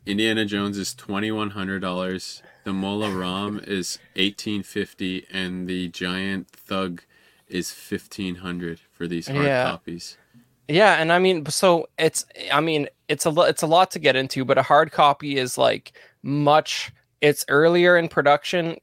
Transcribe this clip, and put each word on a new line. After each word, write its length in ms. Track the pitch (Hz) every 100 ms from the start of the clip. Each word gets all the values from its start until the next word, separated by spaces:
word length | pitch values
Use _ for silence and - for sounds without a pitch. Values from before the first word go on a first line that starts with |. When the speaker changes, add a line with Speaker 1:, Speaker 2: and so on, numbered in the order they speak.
Speaker 1:
Indiana 400 | - 101 110 110
Jones 320 | 104 101 101 101
is 180 | 92
twenty-one 560 | - - 101 107 110 104
hundred 300 | 101 95 98
dollars. 600 | 92 90 92 92 - - - _
The 80 | 101
Mola 380 | 98 98 104 104
Ram 500 | 92 90 95 104 104
<laughs> 40 | -
is 320 | 98 87 - _
eighteen 480 | - 98 - 110 104
fifty, 640 | - 104 92 - 95 92 -
and 340 | 95 92 92 90
the 220 | 92 90
Giant 600 | - 90 92 98 98 -
Thug 520 | - - 95 92 85 _ _ _ _ -
is 240 | 92 -
fifteen 640 | - - 98 - - 95 90
hundred 420 | 90 87 85 82 _
for 160 | - 87
these 180 | 85 85
hard 180 | 143
Speaker 2:
Yeah. 260 | 143 127 131
Speaker 1:
copies. 480 | - - 85 - - _ _ _ _ -
Speaker 2:
Yeah, 320 | 165 208 160
and 120 | 160
I 60 | 175
mean, 280 | 190 175 147
so 420 | - 190 170 - -
it's, 280 | 160 - - - -
I 80 | 143
mean, 280 | 165 151 - _ -
it's 160 | 160
a 60 | 170
lo-, 160 | 156 147
it's 160 | 151
a 40 | 156
lot 240 | 170 185
to 60 | 185
get 180 | 147 131
into, 280 | 131 135
but 140 | 127 131
a 40 |
hard 300 | 131 147 160
copy 440 | - 147 139 147 139
is, 220 | 127 -
like, 340 | 123 107 - - - _
much, 680 | 135 147 147 156 - - - - _ -
it's 240 | 147 143 -
earlier 500 | 143 165 175 175 175
in 120 | 165
production 680 | 170 143 147 - 180 165 -